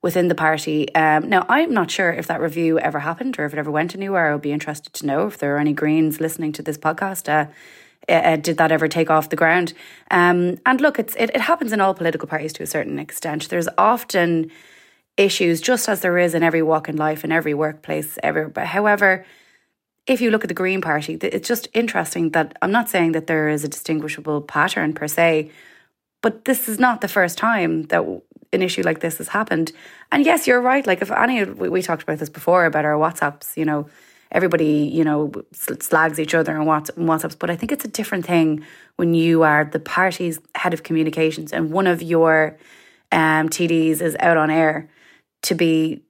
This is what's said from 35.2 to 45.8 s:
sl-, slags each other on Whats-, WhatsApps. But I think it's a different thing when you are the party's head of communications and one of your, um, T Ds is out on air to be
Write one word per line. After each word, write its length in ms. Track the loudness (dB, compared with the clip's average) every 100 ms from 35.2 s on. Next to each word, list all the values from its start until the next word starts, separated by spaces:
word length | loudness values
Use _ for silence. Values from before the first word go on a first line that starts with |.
| -2 -6 -16
sl-, 220 | -12 -8
slags 440 | -8 0 2 2 0
each 160 | -2
other 220 | 0 0 0
on 100 | 0
Whats-, 240 | 0 -2 -4
WhatsApps. 420 | 0 0 -2 -6
But 120 | -6
I 60 | -4
think 140 | -4
it's 140 | -6
a 40 | -6
different 380 | -8 -4 -4 0
thing 380 | 2 2 0 -6 -20 -18 -2
when 180 | 2
you 280 | 4 4 4
are 220 | 6 4
the 140 | 2 -4
party's 640 | -4 0 0 0 -6 -6 _ -4
head 180 | -4
of 80 | -4
communications 720 | -2 0 0 0 -2 -2 -8
and 180 | -4 -2
one 160 | 0 2
of 160 | 0
your, 560 | 0 4 4 4 2 -2 -20 -20 -20 _ _
um, 360 | 0 2 2 0
T 180 | -2 0
Ds 340 | 2 2 0
is 160 | -2 0
out 180 | 2 4
on 140 | 2
air 380 | 2 2 0 -8 _ _ _ _ _
to 120 | -4
be 480 | 0 2 2